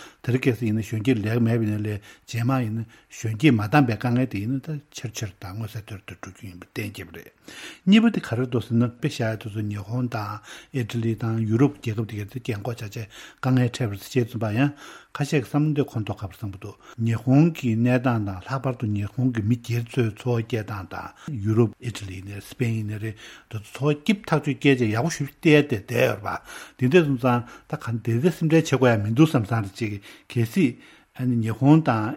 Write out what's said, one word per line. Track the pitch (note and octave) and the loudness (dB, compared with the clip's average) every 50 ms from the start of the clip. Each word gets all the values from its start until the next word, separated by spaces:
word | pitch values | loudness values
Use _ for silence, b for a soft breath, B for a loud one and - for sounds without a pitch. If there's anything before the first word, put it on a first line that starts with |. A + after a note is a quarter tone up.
| B B B B | B B B B
그렇게 | - B2 A#2+ C3 - C3+ | -4 -2 0 2 2 2
해서 | A2+ - A#2+ | 0 2 0
있는 | A2 G#2+ A2 G#2+ | 0 0 0 -2
현재 | - A2+ A2 G#2 C3 B2+ | -4 -4 -2 0 2 2
레그 | A2+ G2 G#2+ A2+ A#2+ | 2 2 0 0 2
맵이네 | A#2 A2+ A#2 A#2 A2+ G#2+ G#2+ G#2 G#2 G#2+ G#2 G#2 B B B B B | 2 2 2 2 0 0 -2 -2 -4 -4 -6 -8 B B B B B
제마 | - - A#2 A#2 B2+ C3+ C3 | -8 -6 -2 0 0 0 0
있는 | B2 G#2+ A2 A2+ A2 b b b b b | 0 -2 -4 -6 -8 b b b b b
현재 | - - - A2+ A2 G2+ D#3 D#3 | -16 -8 -6 -6 -2 4 4 4
마담 | A#2+ G#2+ G#2 G2+ - D3 C#3 | 6 4 2 2 4 4 4
백 | A#2 G#2+ G2 | 4 0 -2
강에 | - B2 A#2+ B2 C3 | -2 0 0 0 0
디는 | B2 - G2 G2+ A#2 C3+ C3+ | -2 -4 -6 -4 -4 -4 -6
다 | - - D#3 C#3+ - _ | -6 -8 -10 -10 -12 _
철철 | - - - A2 - - A2 G2 - - | -18 -12 -12 -10 -8 -8 -10 -10 -10 -12
당고서 | - F#2+ F#2+ A2 A2+ G#2+ - A2+ G2+ | -14 -12 -10 -10 -10 -8 -10 -12 -12
더, | - G#2 F#2+ - | -12 -14 -14 -14
더 | - G2 - | -16 -16 -16
죽긴 | - F#2+ F2+ - - G2 F2+ F2 F2+ _ - | -16 -18 -18 -18 -18 -18 -18 -18 -20 _ -10
땡겨 | - G#2+ G2+ G2+ - F#2 | -8 -8 -8 -10 -12 -16
버려. | - - - - - _ _ B B B B B B B B B | -14 -16 -18 -20 -20 _ _ B B B B B B B B B
니부터 | F#3 G3+ A3 A3 A#3 G3+ - | 6 6 8 8 6 2 0
가르도스는 | - - A#2 A#2+ C3 A#2+ B2 A#2 - - A#2 A#2 B2 A#2+ A#2+ - | -4 -2 -2 -2 -2 0 -2 -2 -2 2 2 2 2 2 0 -4
베샤도스 | - D3 - - A#2+ A2 A2 G#2 - A2 G2+ A2 | -6 -4 -2 -2 -2 -2 -2 -4 -8 -8 -6 -6
일본다, | G#2 G#2 G#2 G2+ G2 G2 A#2+ B2+ B2 A#2+ A#2+ A2 G#2 G#2 G#2 G#2+ B B B B B B | -4 -4 -6 -6 -8 -6 -4 -4 -4 -4 -4 -6 -8 -8 -10 -12 B B B B B B
이탈리다, | B C3+ A#2 G#2 - A#2+ A2+ A#2 A2+ - A#2+ A2+ A2+ A2+ | B -6 -6 -4 -4 -2 -2 -2 -2 -2 -2 -2 -2 -2
유럽 | A2 G#2 A2 A#2 C#3+ C#3 C#3+ - | 0 2 4 4 4 4 2 -2
계급 | - A#2 G#2+ A#2 A2+ G2 | -8 -6 -4 -4 -6 -6
되게 | G#2+ G#2 G#2 | -6 -10 -10
땡고 | G2+ - B2+ - - A2 G#2 G#2 B2 A2+ | -10 -10 -12 -8 -6 -6 -6 -6 -8 -8
자제 | - A2+ G#2 - A#2+ A2 B B B B B B B | -8 -10 -12 -10 -12 -12 B B B B B B B
강에 | - B2+ B2+ B2+ B2 A#2+ | 0 2 4 4 4 2
트래블스 | - - B2+ G#2+ G2+ G2 - - | 0 -2 -4 -4 -4 -8 -8 -2
제주 | - B2+ A#2+ A#2 - A2 | 0 0 0 0 -2 -4
봐야. | A2+ G#2+ G#2 A#2 C#3 D3 D3 B B B B B B B | -4 -2 0 0 0 0 -2 B B B B B B B
가시 | - - D3 - E3 C#3+ | -6 -6 -4 0 0 -2
삼대 | A2+ - - D3 D3+ D#3 D3 D3 | 0 0 0 0 2 2 2 0
콘도 | C3 - - A2+ G#2 G#2 G2+ | -2 -2 -2 -6 -6 -6 -6
갑성부도 | - G#2+ F#2+ - - - G2 F#2+ F#2+ - G2+ - B B B B - | -8 -8 -12 -12 -10 -10 -10 -10 -12 -14 -16 -18 B B B B -4
일본기 | A2+ A#2 A2+ A2+ - B2+ C3 D3 D#3+ E3+ D#3+ - - A#2+ A2 | -2 0 0 0 2 4 6 6 6 6 4 0 -2 0 0
내단다, | A2+ A#2 B2 B2+ B2+ A#2+ C3 A#2+ A2+ G#2 G2 F#2 F2+ - | 2 2 4 2 4 2 2 0 0 -2 -4 -6 -8 -8
라바도 | - C3 C3+ - C3 A#2+ - B2 | -6 -6 -4 -4 -4 -4 -2 -4
일본기 | A2 G#2 G2+ G#2 G2+ - - B2 C3 A#2+ A2 | -2 -2 -2 -4 -4 -4 -2 -2 0 0 0
밑에 | G2+ G#2+ B2 A#2 - - A#2 A#2+ A#2 - | 0 0 0 -2 -2 -4 -4 -4 -4 -4
저, | - C3+ A#2 A2 G2+ | -2 0 0 0 -2
저 | - - B2+ A#2+ A#2 | -6 -4 -2 -2 -2
계단다. | G#2+ - A#2+ A2 G#2 G#2 G#2 G2 F#2 - - - - - - B B B | -2 -2 -4 -6 -6 -6 -10 -10 -10 -12 -12 -12 -12 -12 -16 B B B
유럽, | D3 G#2+ G2 G#2+ A2 A2+ A#2+ G#2 G#2 - | -8 -4 -2 2 4 4 4 2 2 -6
이탈리네, | - B2 G2+ - G2+ F#2+ F2+ F2+ F#2+ G2 G2+ G2 | -10 -8 -8 -8 -10 -12 -12 -12 -14 -14 -14 -14
스페인네 | - - - - C3 A2+ A2+ A2 G#2+ G#2 G#2+ G2+ G#2+ A2 G#2+ B B B B B B B | -16 -14 -6 -4 -2 -2 -2 -2 -4 -6 -8 -8 -8 -10 -10 B B B B B B B
또 | - G#2+ G2+ - | -12 -12 -12 -12
저 | - - C3+ D3+ D3+ D3 | -8 -2 0 0 0 0
깊탁 | - - G#3 G3+ - - E3 D3+ - | 2 0 0 0 0 0 0 0 0
주게 | D3+ C3 - - C#3+ | -2 -2 2 4 4
이제 | C3+ B2 A#2+ G#2+ | 6 6 4 0
야구 | G#2 A2+ C3+ E3 | 0 0 -2 -2
쉽게 | - - C#3+ C3+ - _ - E3 D3+ D3 C#3 - | -2 -4 -6 -8 -6 _ 4 6 8 8 6 4
돼, | A#2 G2 - | 0 -4 -4
돼, | |
돼 | - A#2+ A#2+ B2+ A#2+ G#2+ G2+ | -4 0 2 2 2 0 -2
봐. | G2+ F#2+ F2+ - - B B B B B B | -6 -8 -8 -8 -10 B B B B B B
근데 | - B2 B2+ D3+ F3+ | 0 0 6 6 6
순간 | D#3+ C#3+ C3+ A#2+ C3 B2+ B2 A#2+ A#2 B B B B - | 6 6 2 2 4 2 2 2 0 B B B B -10
딱 | - - - | -10 -8 -6
한 | A#2 A2+ A#2 | -6 -6 -4
대대 | - A#2 A2+ A#2+ C#3+ F3+ | -2 0 0 2 2 2
심대 | D#3+ - E3+ D#3 E3 D#3+ | 0 2 2 4 4 4
최고야. | D#3 - C#3 B2 C3 B2 A#2 | 4 4 2 4 6 6 4
민두 | G#2 G2+ A2 A#2 B2 D#3+ | 4 2 0 4 6 6
삼사는 | D#3 - B2+ G#2+ - A#2 A2+ G2+ F#2+ - | 6 6 0 0 0 -2 -4 -4 -4 -6
지금 | - A#2 G#2 G#2 G2+ B B B B B | -8 -8 -6 -8 -10 B B B B B
계시 | B - B2 A2+ A2+ - G3 E3+ B2 A#2 B B B B B B B _ | B -2 -2 -2 0 2 0 0 0 0 B B B B B B B _
아니 | - B2+ B2+ A#2+ A#2 A2 | -4 -2 0 0 0 0
일본다, | A2+ A2 - C3 C#3 D3+ D#3+ D#3 D3 A#2 A2 G#2+ A#2 D3 | -2 -2 2 6 6 6 6 6 2 0 0 0 -2 -4